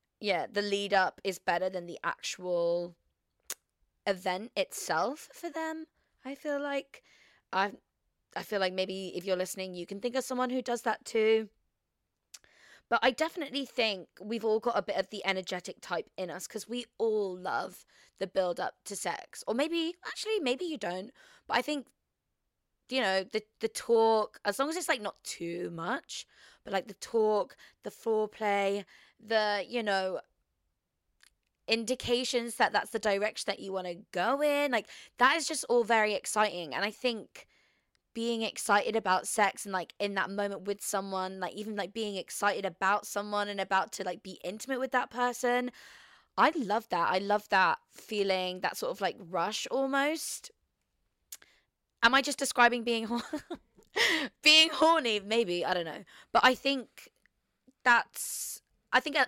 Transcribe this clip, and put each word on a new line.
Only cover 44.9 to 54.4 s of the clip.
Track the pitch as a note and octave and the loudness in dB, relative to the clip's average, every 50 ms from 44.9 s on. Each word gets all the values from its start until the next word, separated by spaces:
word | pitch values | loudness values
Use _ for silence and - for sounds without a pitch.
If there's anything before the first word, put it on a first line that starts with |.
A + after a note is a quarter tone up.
that | - B3 - - | 0 0 0 0
person, | - B3 B3 B3 A#3+ - - A#3+ B3 B3 B3 - - - - - - - - - - - _ _ - | -2 -2 0 0 0 0 0 2 2 2 0 -2 -8 -12 -20 -20 -20 -20 -20 -20 -20 -20 _ _ 2
I | - G#3+ C#4+ D#4+ | 4 4 4 4
love | E4+ A#3+ F#3 G3+ A#3 A3+ - | 2 0 0 0 0 0 0
that. | G3 F3 E3+ G#2+ | 0 2 2 2
I | F3 F#3+ | 2 2
love | G3+ G3 G#3 G#3+ G#3 - | 2 2 2 2 2 4
that | G#3 F#3+ F#3 E3 D3+ - _ _ | 4 6 6 6 4 2 _ _
feeling, | - - - - A3 G#3 G3 G3 F#3 F#3 F#3 F3+ F3+ F#3 | -20 -18 -10 -6 -2 0 2 2 2 0 0 -4 -4 -2
that | G3 E3 - | -4 -4 -4
sort | - - - | -2 -4 -4
of, | F#3 - | -2 0
like, | G3+ F3 D#3 F#3+ | -2 -2 -2 -4
rush | F#3+ E3 F3+ E3+ E3 G3+ G#3+ - - - | -10 -6 -2 -2 -2 0 -2 -4 -6 -2
almost. | - C4+ C4+ C4+ C4+ C#4 C#4 D4 D#4+ D#4+ - - - - - - _ _ _ _ _ _ _ _ _ _ _ _ _ _ _ - - - - _ _ _ _ _ _ _ _ _ _ - | 0 0 0 2 2 2 2 2 0 -2 -6 -8 -8 -10 -12 -16 _ _ _ _ _ _ _ _ _ _ _ _ _ _ _ -20 -20 -20 -20 _ _ _ _ _ _ _ _ _ _ 4
Am | - A#3 B3+ | 4 6 6
I | C4+ | 6
just | C#4 C#4+ C4+ - | 4 2 -2 -2
describing | D#4+ - - - A#3+ A#3 A#3 A#3+ A3 | -2 -2 4 6 6 6 4 2 0
being | A#3+ A#3 A3+ A3+ | 0 -2 -2 -2
hor-, | G#3 A#3+ A#3 - - - D4 - - F4 - _ _ _ - | -2 -4 -4 -4 -4 -8 -8 -8 -8 -14 -14 _ _ _ -20
<laughs> | - _ - A4 A#4 - F4 D#4+ D4 - _ _ | -16 _ 0 2 2 2 2 0 -2 -4 _ _